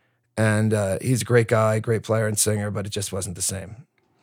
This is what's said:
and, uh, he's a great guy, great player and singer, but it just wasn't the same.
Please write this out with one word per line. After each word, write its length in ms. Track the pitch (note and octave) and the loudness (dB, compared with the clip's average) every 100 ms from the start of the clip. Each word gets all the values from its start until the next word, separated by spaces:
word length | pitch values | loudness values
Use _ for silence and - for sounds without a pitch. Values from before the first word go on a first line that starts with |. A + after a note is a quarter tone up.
| _ _ _ - | _ _ _ 0
and, 340 | A2 G#2+ A2 | 2 4 2
uh, 240 | G#2+ G2 F#2 | 2 0 -2
he's 180 | A#2+ B2 | 0 0
a 40 | - | 4
great 220 | B2 A2 | 4 4
guy, 320 | A2+ A2 A2 | 4 2 2
great 220 | A2+ G#2+ | 0 -2
player 240 | - A2 A2 | 0 0 0
and 120 | G#2 | 0
singer, 320 | G#2+ G#2+ G#2 | 0 0 -2
but 160 | G#2 G2+ | -6 -6
it 40 | |
just 220 | G2+ - | -6 -6
wasn't 240 | G#2 F#2 F2 | -6 -8 -6
the 60 | |
same. 440 | - F#2+ F2 A2 - _ _ _ | -6 -6 -10 -16 -20 _ _ _